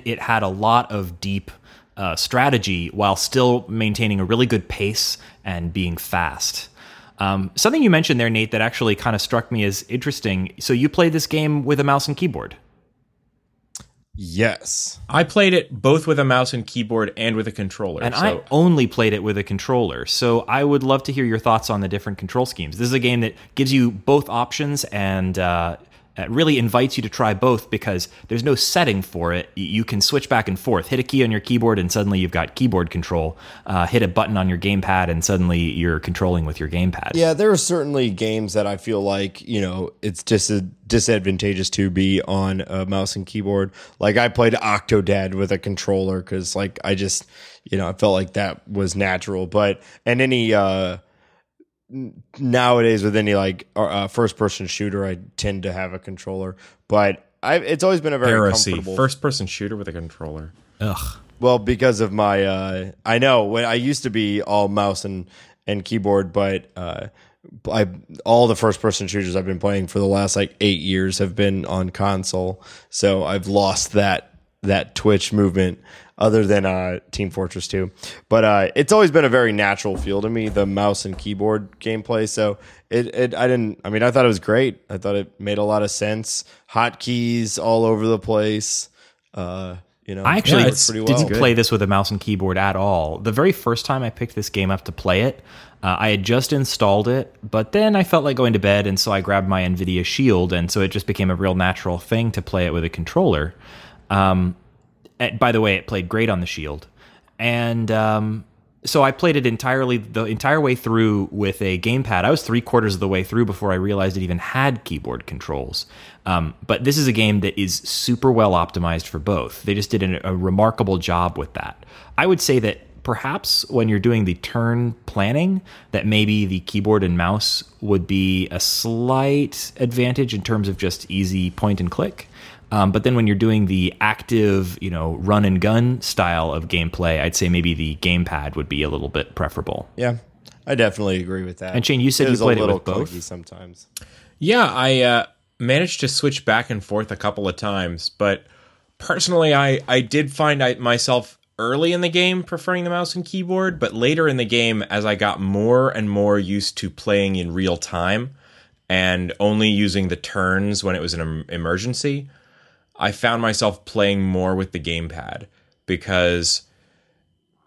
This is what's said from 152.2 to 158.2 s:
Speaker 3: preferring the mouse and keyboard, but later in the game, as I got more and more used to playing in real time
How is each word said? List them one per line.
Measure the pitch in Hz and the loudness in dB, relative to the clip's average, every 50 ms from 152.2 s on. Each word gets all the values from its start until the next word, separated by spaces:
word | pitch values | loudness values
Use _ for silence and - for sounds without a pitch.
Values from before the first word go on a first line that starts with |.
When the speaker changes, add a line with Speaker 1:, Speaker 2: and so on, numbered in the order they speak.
| 180 180 185 185 175 | 2 2 0 -2 -4
Speaker 3:
preferring | - 175 165 - 185 180 180 175 | -6 -10 -8 -4 -4 -4 -2 -2
the | 175 | -4
mouse | 175 175 180 175 - | -4 -4 -4 -4 -6
and | 180 175 | -8 -8
keyboard, | - - 185 180 175 185 190 190 185 175 147 | -6 -6 -6 -4 -2 -2 -2 -2 -2 -2 -2
but | 120 104 101 | -4 -4 -2
later | 113 120 135 160 160 160 | 0 2 2 2 2 2
in | 151 131 | 0 0
the | 127 120 | 0 -2
game, | 101 117 117 117 113 110 104 - | 0 2 2 2 2 0 0 -2
as | - 98 104 104 | -2 -2 -2 0
I | 107 104 | 0 0
got | 92 104 101 - - | 2 0 0 0 0
more | 98 95 98 101 107 117 123 127 131 131 | -2 0 0 2 4 4 4 4 4 2
and | - 110 107 104 | 0 -2 -2 -2
more | 101 101 101 104 104 | 0 2 2 2 2
used | 101 95 90 101 101 95 - - - | 2 0 0 -2 -2 -2 -4 -6 -6
to | 101 92 | -10 -10
playing | - - - 110 101 101 98 98 95 | -10 -6 -2 2 2 2 2 2 0
in | 92 87 85 85 | -2 -4 -4 -2
real | 92 95 90 87 | -2 0 0 0
time | 85 - - 92 85 87 92 104 113 | -2 -4 -6 -4 -2 0 0 0 0